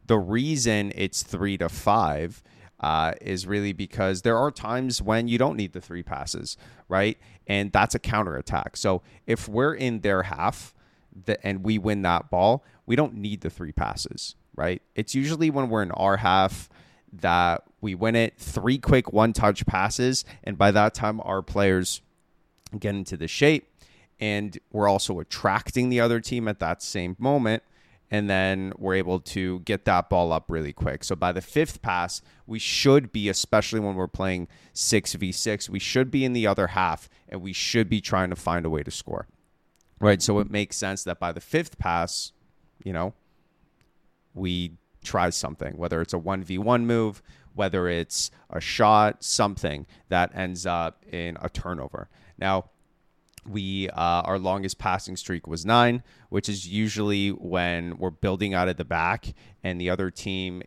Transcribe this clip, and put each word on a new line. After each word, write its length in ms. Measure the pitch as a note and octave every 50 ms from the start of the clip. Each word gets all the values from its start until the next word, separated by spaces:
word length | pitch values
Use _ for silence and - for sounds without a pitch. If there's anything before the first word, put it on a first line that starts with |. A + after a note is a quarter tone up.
| - -
the 100 | A#2 G#2+
reason 720 | F#2 F2 G#2 A#2 C3 D3+ D#3+ C#3 A#2 A#2 G#2+ G#2 G2+ G2+ -
it's 280 | - G2 F#2+ - - -
three 320 | - - F2 F#2+ G2+ G2 F#2
to 100 | E2+ E2
five, 760 | - - - G#2 G2+ A2+ G2 D#2 D2 D2 E2 E2+ G#2 - - _ _ - - - _ -
uh, 320 | - D2 D#2 D#2+ D#2+ E2 - -
is 260 | - G2 F#2+ F#2 F#2 F#2
really 240 | G2+ G#2 G2+ G2+
because 520 | F#2+ E2 G2 F2 - - G2 F#2+ F#2+ F2+ -
there 140 | A#2 A2+ A2+
are 140 | C3 D3
times 500 | - - - A2 A#2 B2+ C3 C3 A#2 -
when 280 | G#2 G2+ A2 A2+ A#2 A#2+
you 80 | A#2 A#2
don't 180 | B2 D3 D#3
need 160 | - G#2 F2+
the 80 | - F#2
three 240 | - - F2 F2 E2+
passes, 540 | - - C#2 C#2+ D2+ - - D2 - - - - - - - - -
right? 280 | F#2 F#2+ G2+ G#2+ A2+ - - - - - _ -
And 240 | G2+ G2+ G2+ G2+
that's 240 | - G2 G2+ A2+ -
a 40 | A#2+
counterattack. 760 | - - A#2 G#2+ G#2 G2 D2+ C2 - - - D2 - - -
So 260 | - - G#2 F#2 F2 - - - - _ -
if 200 | A#2 A2 - -
we're 280 | G#2 A2+ C3 D3+ D#3+
in 260 | - C3 B2 A#2 A2
their 220 | - G#2 G2 F#2 F#2
half 500 | G2 - - E2 G2 - - - - - _ _ _ _ _ _ _ - F#2 F#2+
the, 160 | - G#2+ - -
and 180 | G2 G2 F#2+ F#2
we 140 | G#2+ A2 G#2+
win 240 | F2+ G#2+ G#2 G#2
that 300 | F#2+ F2 F2 - - -
ball, 340 | - F2 F#2 G#2 A#2+ C#3 - _ _ _ _
we 100 | - A#2
don't 180 | B2+ D3+ C#3+ -
need 280 | G#2+ G2+ G#2 G#2 F#2+
the 100 | - E2
three 200 | - - F2+ D2+
passes, 640 | D2+ - - G#1+ - - - - - - - - - _ _ _ _
right? 260 | - C#2 E2+ F2+ - _ _ _
It's 200 | - A2 - -
usually 360 | C3 C3+ D3 E3 D3+ E3 D#3
when 180 | C#3+ C#3 C3+ A#2+
we're 140 | A2+ A2 G2+
in 80 | -
our 260 | - - F#2+ G2 G2 G2
half 520 | G#2+ F#2+ F#2 F#2+ F#2+ F#2+ - - - - _ - - _ _ _ _ _
that 520 | - F2+ - F#2 E2+ F2 F2 F2 E2+ - - _ _ _
we 140 | - G#2+ F#2
win 200 | F2 G2+ A2+ A2+
it, 200 | A#2 A2+ A2 - -
three 400 | - - - A#2 F2+ A#2+ C3 C#3
quick 340 | - - C#3 C3 A#2+ -
one-touch 540 | - G#2 A2 A#2 A2 - G#2+ G#2 G2+ - -
passes, 600 | - - F#2+ F#2+ G#2 - - B2 B2+ C3 - - - - - -
and 160 | - G2+ D2+
by 100 | G2 G2+
that 240 | G2 G#2 G#2 A2 -
time, 260 | - - G#2+ G#2+ A2 -
our 180 | - F#2+ F#2+
players 600 | F#2 - - G2+ G2+ G2 F#2 F#2 F#2 - - - _ _ _ _ _ _ _ _ _ _ _ _ - - - G#2+
get 160 | - G#2+ G2+
into 240 | G2+ F#2 - G2 D2+
the 100 | D#2+ D#2+
shape, 400 | - - C#3+ D3 D#3+ D3 - _ _ _ - - _ _ _ _ _ -
and 400 | A2 G#2+ G#2 G#2 G#2 G#2 F2+ - - _
we're 160 | - G#2+ G#2 G2+
also 320 | G2 G2 - - G2 E2+
attracting 680 | E2 - - - - G2+ F#2+ G#2+ - - - C3 B2 B2+
the 100 | B2 A#2+
other 200 | A#2 A#2 A#2 A#2
team 280 | A2 - - A#2+ A2+ G#2+
at 120 | G2+ -
that 240 | F2 D#2+ F2 - -
same 320 | - - G#2 F2 F2 F2+ -
moment, 460 | A#2+ C3+ C#3+ C#3+ B2 A2 A2 A2+ - _ _ _ _ _ _ _ _ -
and 180 | G#2 G#2+ G#2 G2+
then 440 | G2 F#2+ F#2+ F#2+ F#2+ F#2+ F#2+ F#2+ F#2+ -
we're 160 | F#2+ F#2+ F#2
able 260 | F#2+ F2+ F2 F2+ F#2
to 400 | - - - G2 F#2 F#2 F#2 F2+
get 240 | E2+ - G#2+ F#2+ -
that 220 | - F#2+ F2+ F2 -
ball 240 | G2 F2+ F2 E2+
up 140 | E2 D#2+ - -
really 240 | E2+ D#2+ D#2 D2 C#2+
quick. 300 | - - - C2+ D2 -
So 120 | - -
by 160 | D#2 E2 F2+
the 100 | F2+ F#2
fifth 400 | - - - D3 D#3+ D3+ - -
pass, 400 | - A2 F#2 F2+ F2 F2+ - - - _ _ _ _
we 140 | - A2 A2+
should 520 | - - - - - C#3 C3+ C#3+ C3+ A2
be, 160 | - A2+ G#2 G#2
especially 520 | F#2+ - - - - G#2+ G2+ - - A2
when 160 | G#2 G2+ G2
we're 120 | F#2 F#2 F2
playing 400 | - - G2 F#2+ F#2 F2+ F2 - - - _ _ -
six 400 | - - - - G#2+ F2+ - -
v 180 | - G#2 F2+
six, 360 | F2+ - - A2+ G#2 G#2 - -
we 120 | G2 G2
should 320 | - - - B2+ C3 C3
be 120 | - C#3 C3
in 100 | B2+ B2
the 120 | A#2+ A2
other 220 | G#2 G2 F#2 G2 F2
half, 420 | F#2 G2 F#2 F2 D#2+ - - - _ _ _ -
and 140 | - F#2+
we 120 | F2 G2 F2+
should 360 | - - - - A#2 A2 F2+
be 120 | A2+ G#2+
trying 280 | - - - F#2 F#2+ F2+
to 60 | F2+
find 320 | - - F2+ E2+ F2 E2 E2
a 20 |
way 140 | D#2 D2+ D2
to 80 | -
score, 360 | - - - - - - - - _ _ _ _ _ _ _ _ _ _ _ _ _ -
right? 220 | G#2+ G#2 G2+ F#2
So 160 | - - G2+ G#2
it 140 | G#2 G2+
makes 240 | G#2 G#2 G#2 - -
sense 280 | - - G2 G2 G2 -
that 140 | F#2 F2 -
by 120 | - F2
the 100 | E2 F2
fifth 380 | - - - D#3+ E3+ - - -
pass, 540 | - F2+ E2+ E2+ E2+ F2 - - - - - _ _ _ _ _ _ _ _ _ -
you 100 | F#2+ F#2
know, 220 | E2 F2 F#2+ - _ _ _ _ _ _ _ _ _ _ _ _ _ _ _ _ _ _ _ _ _ _ _ -
we 380 | F#2+ F#2+ F2+ F2+ F2 F2 E2 E2 E2+ _ _ _ _ -
tries 320 | - - F#2 F2 F2 E2+
something, 420 | - - C#2 D#2 - - - - D2+
whether 240 | E2+ E2+ E2+ E2
it's 120 | E2+ - -
a 40 | F2
one 260 | D#2+ F2+ G2 F#2+ F#2+
v 140 | E2 F#2 F2+
one 280 | G#2 A2+ B2 A#2+ A#2
move, 360 | A#2 A#2 A#2 A2+ G#2+ G2+ - - - - - - - -
whether 340 | A2 G2+ F#2+ F2 F#2+ F2+ F2
it's 440 | F2 E2+ E2+ - - - - - - - _ -
a 120 | - -
shot, 640 | - - - - A#2 G#2 G#2+ G#2 G#2+ G#2+ - - -
something 640 | - - - A2+ G#2 G2 - - E2+ D2 C#2+ C#2+ - _ - _ -
that 220 | F#2 F2+ F2+ F2+ -
ends 300 | - F#2 F2+ F#2 F2 F#2
up 380 | F#2+ F2 E2+ E2 E2 - _ _ -
in 260 | - F2 E2+ E2+ E2+ -
a 80 | - -
turnover. 600 | - - - F2+ F2+ D#2 B1+ C#2 - - - - _ _ _ - - -
Now, 320 | F#2+ F#2+ F#2+ F#2+ F2+ - _ _ _ _ _ _ _ _ _ _ _ _ _ - -
we, 440 | - G2+ G#2+ F#2+ F#2+ F#2+ F#2+ F#2+ F2+
uh, 320 | - - E2+ E2+ E2+ F2 E2+
our 140 | - F#2+ G2
longest 400 | F#2 F#2+ F#2+ G2 F#2+ F#2+ - -
passing 380 | - G2 F2+ F#2+ - - F#2
streak 320 | F#2 - - F#2 E2+ - D#2+
was 180 | D#2+ E2 D#2+
nine, 380 | G2+ A2+ A#2+ A#2+ A#2+ A#2+ B2 A#2 _ _ _ _ -
which 200 | - G2+ - -
is 180 | G2+ G2 F2+ F2
usually 640 | F#2 G#2 A2 G#2+ G2+ G#2+ G#2 G#2 G#2 G2+ G2 G2+
when 680 | G2 - - F2+ F2 F2+ F2 F2 F2 E2+ E2+ F2 F2 -
we're 140 | F2+ F#2
building 420 | E2 - - G2 F#2 F#2 G#2 G2+ F#2+
out 140 | F2+ F2+ F#2
of 100 | F2 -
the 80 | E2+
back 480 | - E2+ E2 E2 F2 G2+ A#2 - - - - - - - _ -
and 160 | F#2+ F2+ F2
the 100 | F2 F2+
other 220 | F2+ G2 F#2+ F#2
team 500 | - - - G2+ F#2+ F#2+ F#2 F#2 F2+ F2+ -